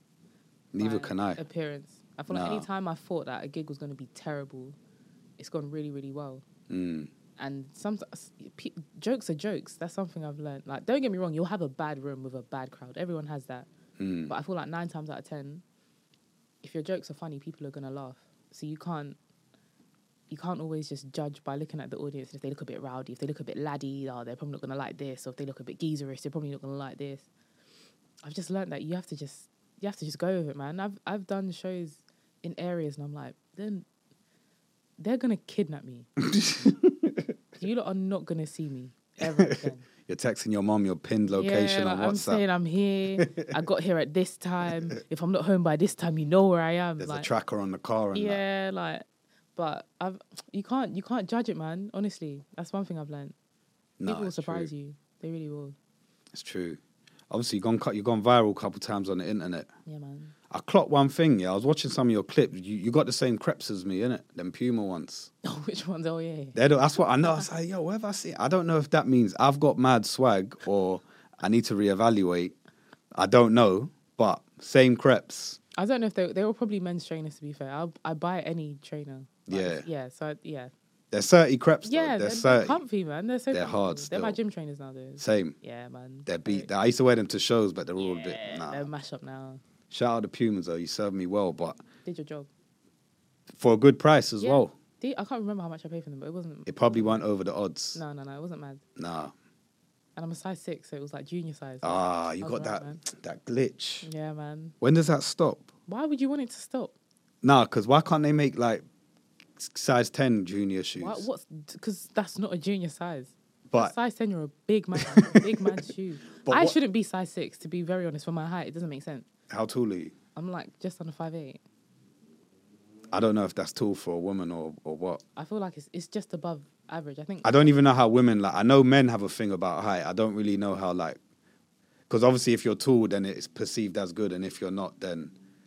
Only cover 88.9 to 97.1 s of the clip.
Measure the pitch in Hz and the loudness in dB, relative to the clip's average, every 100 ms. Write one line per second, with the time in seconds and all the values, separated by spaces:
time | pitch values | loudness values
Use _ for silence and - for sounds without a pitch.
88.9 | 147 - - 135 135 131 131 _ _ _ | -12 -12 -14 -14 -16 -16 -18 _ _ _
89.9 | - 120 117 104 - 117 104 85 85 85 | -2 0 0 -2 0 0 0 -2 -4 -4
90.9 | - 104 95 90 104 92 - 82 - - | -4 -2 -2 -2 0 0 -2 -6 -8 -18
91.9 | _ - 165 147 151 139 _ _ _ _ | _ -12 -10 -10 -12 -14 _ _ _ _
92.9 | _ _ _ _ _ _ - 123 110 139 | _ _ _ _ _ _ 2 6 8 8
93.9 | 135 156 147 - 107 120 - - - _ | 8 8 6 4 -2 4 4 4 -2 _
94.9 | _ 262 - 202 247 202 202 170 160 156 | _ -6 -6 -6 -6 -6 -6 -8 -12 -12
95.9 | 165 151 139 147 175 165 147 - - 120 | -12 -12 -12 -12 -10 -12 -12 -10 2 4
96.9 | 113 110 | 4 2